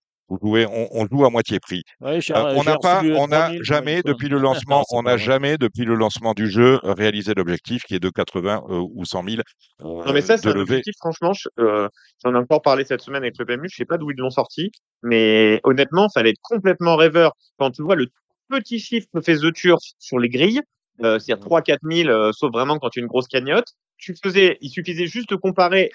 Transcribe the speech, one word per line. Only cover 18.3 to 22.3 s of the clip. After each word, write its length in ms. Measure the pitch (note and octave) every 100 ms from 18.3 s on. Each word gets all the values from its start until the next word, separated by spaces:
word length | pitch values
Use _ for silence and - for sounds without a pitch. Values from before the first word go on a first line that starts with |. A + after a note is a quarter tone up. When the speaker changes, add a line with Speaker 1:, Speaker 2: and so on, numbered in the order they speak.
| _ -
Speaker 3:
petit 300 | C4 - A#3
chiffre 280 | - A#3 -
que 80 | E3+
fait 160 | E3 D#3
The 160 | D#3+
Turf 260 | E3 F3+ E3 - -
sur 180 | - B2
les 100 | A#2+
grilles, 320 | B2 F#3 B3+ D4 _ _ -
euh, 160 | A2+ A2
c'est-à-dire 240 | - G#2+ G#2
trois, 160 | E3
quatre 220 | D#3+ C#3+
mille, 260 | D#3 E3 D#3
euh, 240 | A2 G#2+